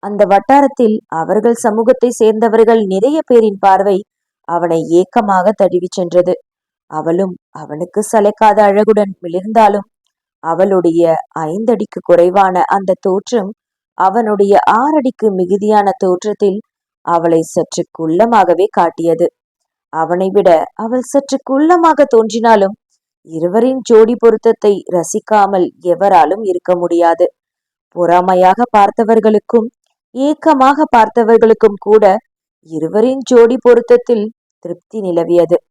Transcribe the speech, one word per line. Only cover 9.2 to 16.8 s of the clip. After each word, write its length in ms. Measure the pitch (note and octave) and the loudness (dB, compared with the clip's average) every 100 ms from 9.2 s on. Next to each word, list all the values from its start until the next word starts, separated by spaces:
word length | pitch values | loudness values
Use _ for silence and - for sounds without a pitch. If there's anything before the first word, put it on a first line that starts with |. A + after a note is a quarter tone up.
மிளிர்ந்தாலும் 680 | F3+ F3 F#3+ A3 G#3+ G3+ G3 _ _ _ _ _ | -8 -8 -4 2 2 2 -8 _ _ _ _ _
அவளுடைய 600 | D#3+ E3 G3 F#3+ F3 E3 E3+ D#3+ - - | -8 -2 0 2 0 0 0 0 -4 -10
ஐந்து 300 | D#3+ F3 A3+ | -8 -6 -4
அடிக்கு 280 | A3 G#3 - | -4 -4 -12
குறைவான 540 | - F3 F3 F#3 F#3+ F#3 - | 0 2 4 2 0 0 -2
அந்த 300 | G3 F#3+ F#3 | -2 -4 -4
தோற்றம் 500 | G3 F#3 - A#3+ G3 A3 _ _ _ _ | -2 -4 -4 -6 -6 -12 _ _ _ _
அவனுடைய 560 | F#3+ G3+ A3 G#3 G3+ G3 - | -2 0 -2 0 2 2 2
ஆறு 240 | G#3 C4+ D#4 | 0 0 -2
அடிக்கு 320 | B3+ - A3 | -2 -4 -4
மிகுதியான 560 | F#3+ F3+ G3+ G#3 G#3+ G3+ F#3+ | -2 -4 -2 0 0 0 -2
தோற்றத்தில் 640 | F#3+ F3+ G#3+ G#3 G3+ G3 - _ | -2 -2 -4 -4 -4 -4 -10 _